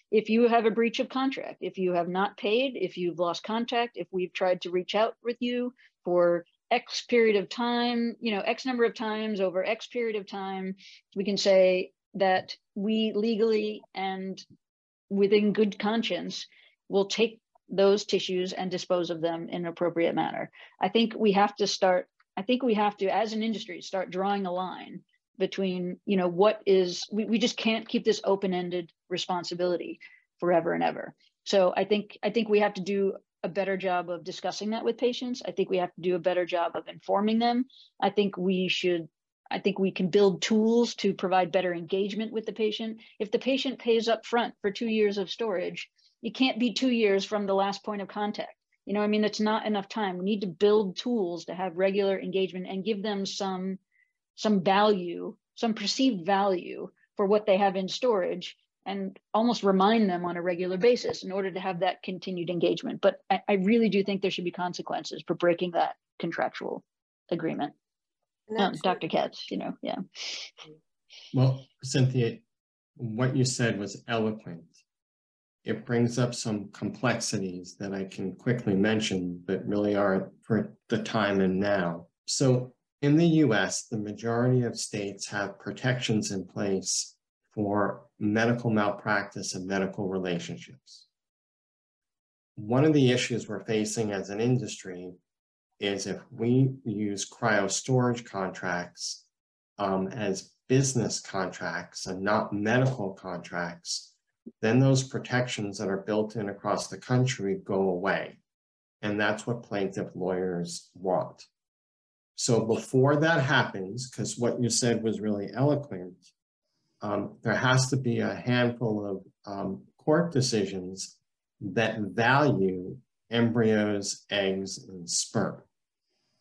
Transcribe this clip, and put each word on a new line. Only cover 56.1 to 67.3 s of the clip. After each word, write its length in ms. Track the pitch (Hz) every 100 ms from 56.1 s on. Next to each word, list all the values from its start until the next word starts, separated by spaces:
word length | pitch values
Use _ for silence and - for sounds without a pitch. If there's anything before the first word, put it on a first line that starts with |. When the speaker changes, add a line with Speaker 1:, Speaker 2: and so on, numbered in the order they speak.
| 202 165
Speaker 1:
value 640 | 196 202 180 - - 185 _ _ -
for 100 | 196
what 200 | 208 214
they 100 | 190
have 220 | 202 185
in 100 | 190
storage, 720 | - 254 208 175 180 - - _ _ -
and 320 | 196 190 - _
almost 300 | 208 233 208
remind 460 | 202 190 196 226 202
them 160 | 175 175
on 100 | 175
a 60 |
regular 340 | 175 170 180 185
basis 480 | 233 247 170 160
in 80 | 190
order 200 | 190 190
to 80 | 180
have 180 | 190 175
that 240 | 185 -
continued 460 | - 180 196 180 170
engagement. 500 | 175 175 170 - -
But 220 | 196 - -
I, 120 | 190 -
I 60 |
really 340 | 202 185 233 220
do 160 | 196
think 180 | 196 196
there 80 | 185
should 140 | 180
be 80 | 175
consequences 720 | 175 180 - 170 165 160 156 -
for 100 | 170
breaking 360 | 175 170 180
that 240 | 165 156 - _ -
contractual 640 | 170 - - - - - - _ _ _ -